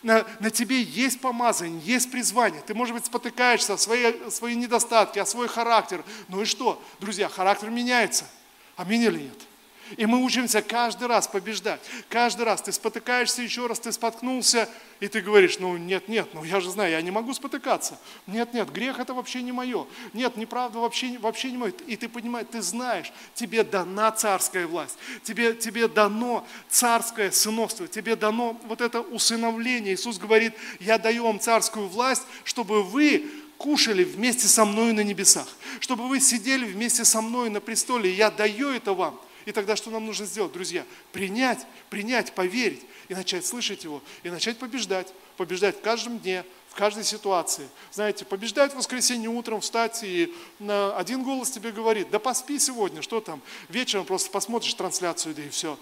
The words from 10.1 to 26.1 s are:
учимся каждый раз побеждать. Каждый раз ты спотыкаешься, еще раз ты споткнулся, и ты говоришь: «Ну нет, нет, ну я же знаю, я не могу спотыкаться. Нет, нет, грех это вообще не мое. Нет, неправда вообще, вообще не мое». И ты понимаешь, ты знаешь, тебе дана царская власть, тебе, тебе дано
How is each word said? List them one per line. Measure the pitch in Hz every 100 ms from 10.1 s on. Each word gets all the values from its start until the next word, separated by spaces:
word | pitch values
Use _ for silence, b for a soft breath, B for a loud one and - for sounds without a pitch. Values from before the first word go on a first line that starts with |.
| 247
учимся | 254 226 240 214
каждый | 214 233 240 185 240
раз | 226 -
побеждать. | 196 185 208 196 151 B 247 B
Каждый | 226 240 208
раз | 226 185
ты | -
спотыкаешься, | 185 220 226 240 247 240 -
еще | 233 240 247
раз | 226
ты | 233
споткнулся, | 202 233 226 247 262 - 240 214 B B B
и | 202
ты | 214
говоришь: | 190 208 180 -
«Ну | 185 175
нет, | 170 190 185
нет, | 220 165
ну | 165
я | 160 190
же | 180
знаю, | 185 190
я | 160
не | 170
могу | 196 233 262
спотыкаться. | 269 285 277 180 - - B B -
Нет, | 208 233 240
нет, | 175
грех | 156 247 254
это | 254
вообще | 254 214 254
не | 247
мое. | 247 254 220 139 B 233
Нет, | 202 247 226
неправда | 220 240 247 220
вообще, | 233 - 254 247
вообще | 214 220 262
не | 247
мое». | 247 - -
И | 220
ты | 233
понимаешь, | 233 233 240 208
ты | 233
знаешь, | 202 233 254 202 - B B -
тебе | 226 226
дана | 202 196 175 196 220
царская | 220 220 190 - 185 170
власть, | 165 139 - B 247
тебе, | - 202 233
тебе | 226 226 208 226
дано | 214 208